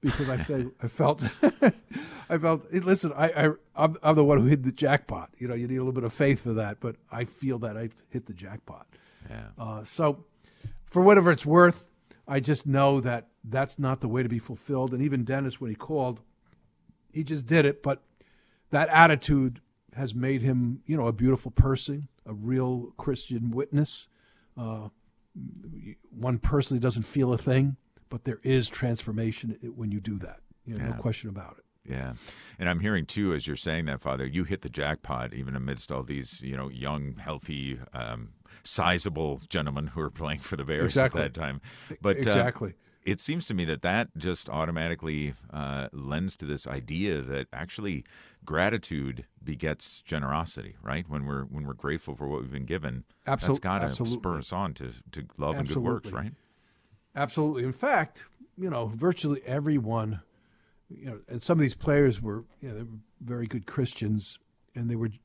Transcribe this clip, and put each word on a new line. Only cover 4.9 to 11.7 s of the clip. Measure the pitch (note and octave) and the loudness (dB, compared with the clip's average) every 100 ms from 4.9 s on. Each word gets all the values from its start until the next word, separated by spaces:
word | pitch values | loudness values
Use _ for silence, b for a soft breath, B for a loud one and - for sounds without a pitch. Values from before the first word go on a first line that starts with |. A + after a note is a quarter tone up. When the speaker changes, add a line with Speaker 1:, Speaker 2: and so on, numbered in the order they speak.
| C#3+ - - - - | 4 2 -10 -10 -8
Speaker 1:
You | B2 | -6
know, | A#2+ | -4
you | A#2+ | -2
need | C3 | -2
a | |
little | B2+ | -2
bit | B2+ | -2
of | A#2 | -2
faith | - C#3 C3+ | 2 4 4
for | B2 | 2
that, | A2 G#2 G#2 | -2 -2 -4
but | A#2 G#2+ - | -8 -10 -10
I | A#2 A#2 | -8 -8
feel | - C3+ A#2+ | -4 -4 -2
that | A2+ G#2+ | -4 -6
I've | A2+ - _ | -8 -10 _
hit | B2 - | -10 -8
the | |
jackpot. | F2+ F#2+ G#2+ - - - - b b A2 | -12 -14 -14 -14 -18 -20 -20 b b -14
Speaker 2:
Yeah. | A2 G#2+ G2+ | -14 -14 -12
Speaker 1:
Uh, | A2+ G#2+ G#2 | -10 -10 -8
so | - D#3 C#3 - _ B B B B - | 0 0 0 -6 _ B B B B -2
for | F3+ | 6
whatever | F#3+ G3+ F3 | 10 10 10
it's | D3 D3 | 6 6
worth, | E3+ F3 | 10 10